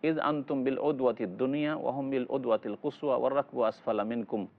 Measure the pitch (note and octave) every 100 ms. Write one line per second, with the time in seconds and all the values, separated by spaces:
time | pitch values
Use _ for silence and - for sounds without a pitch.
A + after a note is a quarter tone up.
0 | D#3 D#3+ - D3+ C#3 C#3 C3 C3+ D3 C#3
1 | B2+ A#2+ G#2+ F#2+ C3 C#3+ D3+ - B2 C3
2 | C3+ C3+ B2 C3+ B2 A2 A2+ G#2 D3 -
3 | D3 B2 B2 C#3 C3+ B2+ A2+ A2 - C3
4 | A#2 A#2 A2 A2 F#2